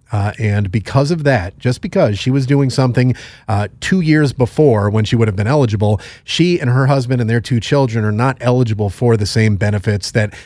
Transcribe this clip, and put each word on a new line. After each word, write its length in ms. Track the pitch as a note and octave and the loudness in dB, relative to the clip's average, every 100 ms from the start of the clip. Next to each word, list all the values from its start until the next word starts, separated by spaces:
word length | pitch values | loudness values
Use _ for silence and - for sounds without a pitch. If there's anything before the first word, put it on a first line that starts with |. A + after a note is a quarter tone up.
| _ | _
Uh, 160 | G#2+ G2+ - | -4 -4 -2
and 320 | A2 G#2 G2+ | -2 -2 -2
because 400 | G#2 F#2 C3+ C#3+ | -4 -2 -2 0
of 140 | E3+ | 0
that, 340 | C#3+ B2+ F2 - | 0 0 -2 -6
just 220 | B2 B2+ | -4 -4
because 380 | - G3 C#3+ G2+ | -4 0 0 0
she 120 | - | 0
was 140 | C3+ | 0
doing 240 | B2+ C#3 C#3 | 2 2 2
something, 460 | - C3 A#2+ B2+ A#2 - - - | 0 0 2 0 0 -8 -14 -4
uh, 180 | G2+ G#2 - | -4 -4 -6
two 220 | - F#3+ | -2 0
years 280 | D#3 D3+ C#3+ | 2 2 2
before 600 | - A#2+ - D3+ G#2+ G#2 | 0 -2 2 4 4 2
when 160 | G#2+ G#2+ | 0 0
she 100 | A#2 | 2
would 100 | A2 | 0
have 100 | G2 | 0
been 100 | G#2 | 0
eligible, 520 | D3 B2+ G2+ G#2 G#2 - - | 2 0 0 0 0 -4 -18
she 380 | - - E3+ F3 | -6 0 0 0
and 80 | C3+ | 0
her 180 | B2 C3+ | 0 2
husband 360 | C#3 A#2+ B2+ | 0 0 -2
and 80 | A2 | 0
their 100 | A#2 | -2
two 180 | - A#2+ | 0 -2
children 460 | - C#3+ C3 A2+ | 0 0 0 0
are 80 | G#2 | -2
not 240 | G#2 C3 B2+ | 0 0 0
eligible 480 | A#2+ B2+ A#2+ G#2+ G2+ | 0 0 0 -2 -4
for 260 | - B2 A2 | -2 0 2
the 80 | |
same 320 | G#2 A#2 A2 G2+ | 0 0 2 2
benefits 540 | G#2 G#2 G#2 G#2 - | 0 -2 -2 -2 -2
that 240 | A#2+ G#2 - | -2 -2 -6